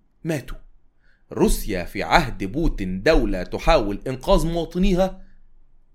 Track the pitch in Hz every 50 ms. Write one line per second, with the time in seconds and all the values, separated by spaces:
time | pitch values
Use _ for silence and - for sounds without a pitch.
0 | _ _ _ _ - 160 165 135 120 - - - - - - - _ _ _ _
1 | _ _ _ _ _ - - 113 165 220 - - - - 98 90 85 - - 101
2 | 85 80 120 165 156 117 101 95 98 95 104 147 170 143 - - 101 92 92 95
3 | 104 156 165 151 120 101 95 92 90 - - 101 - 160 165 147 110 101 101 101
4 | - 131 127 127 - 170 196 175 151 160 170 170 160 - - 180 190 202 185 170
5 | 190 190 185 - - - - - - - - - - - - - _ _ _